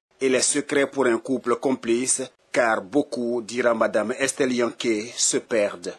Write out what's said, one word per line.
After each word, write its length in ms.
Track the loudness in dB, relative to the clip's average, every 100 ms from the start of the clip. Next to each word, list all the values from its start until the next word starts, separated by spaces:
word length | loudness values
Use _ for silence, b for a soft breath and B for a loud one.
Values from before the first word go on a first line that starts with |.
| _ -2
et 120 | 0
les 100 | 2
secrets 460 | 2 -2 0 0 0
pour 180 | 2
un 140 | 2 0
couple 380 | 0 -4 -2 0
complice, 640 | 0 -2 0 0 0 -2 -4 _ _
car 300 | 2 2 2
beaucoup, 640 | 0 -2 0 -2 -2 -4
dira 320 | -4 0 2
Madame 400 | 2 2 2 0 0
Estelle 360 | -2 0 0
Yanké, 580 | 2 0 0 0 0 -2
se 220 | -4 0 0
perdent. 560 | 0 0 0 -2 -12